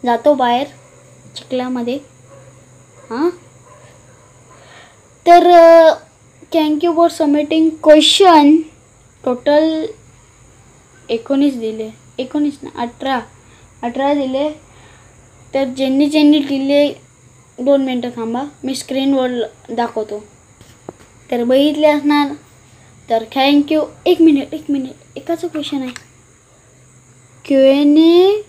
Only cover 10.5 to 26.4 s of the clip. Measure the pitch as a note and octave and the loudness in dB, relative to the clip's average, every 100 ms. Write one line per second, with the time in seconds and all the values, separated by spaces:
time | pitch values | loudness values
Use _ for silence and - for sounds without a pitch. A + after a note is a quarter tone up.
10.5 | _ _ _ _ _ - A3+ A#3 C#4 C#4+ | _ _ _ _ _ -10 -10 -4 -2 -2
11.5 | B3 A3 A3 A3 - _ - C4 D4 D4 | -2 -8 -8 -12 -14 _ -12 -8 -4 -4
12.5 | C#4+ - - A#3+ - C4+ C4 A3 _ _ | -6 -16 -10 -12 -8 -6 -6 -8 _ _
13.5 | _ _ _ A#3+ B3 C#4 D4 C4 C4 D4+ | _ _ _ -10 -4 -2 -2 -4 -4 -6
14.5 | D4+ _ - - _ _ _ _ _ - | -8 _ -20 -20 _ _ _ _ _ -10
15.5 | C4+ C4+ B3+ C4 C4+ C#4+ D4+ D4 D4+ C#4 | -6 -6 -4 -2 0 0 2 2 2 0
16.5 | C#4 C4+ C#4+ D4 - _ _ _ _ _ | -4 0 0 0 -4 _ _ _ _ _
17.5 | - B3 C#4 C4 B3 A#3+ A#3+ A3+ A#3 C#4+ | -8 0 0 0 -6 -8 -10 -8 -8 -10
18.5 | - B3+ B3+ - C4+ C4+ C4+ B3+ B3 G#3+ | -12 -10 -10 -8 -4 -2 -2 -2 -4 -8
19.5 | _ - A3+ A#3 - G#3+ G#3 G#3 _ _ | _ -12 -6 -6 -6 -10 -12 -16 _ _
20.5 | _ - _ - _ _ _ _ B3 A#3+ | _ -20 _ -20 _ _ _ _ -6 0
21.5 | C4 D4 D4+ D4+ D4 C#4+ D4 C#4+ D4 _ | 2 2 2 0 0 0 0 -2 -6 _
22.5 | _ _ _ _ _ - A3+ A3 C4+ C4+ | _ _ _ _ _ -6 -6 -4 -2 0
23.5 | C#4+ C#4+ D#4 D4+ - - E4+ E4 C#4+ C4 | 0 0 -2 -4 -6 -2 2 4 2 -4
24.5 | D#4 - C#4 C4 - _ - - E4 F4 | -12 -8 -8 -8 -16 _ -20 -10 -8 -8
25.5 | D#4 D4 C#4 B3+ B3 _ _ _ _ | -10 -8 -8 -10 -14 _ _ _ _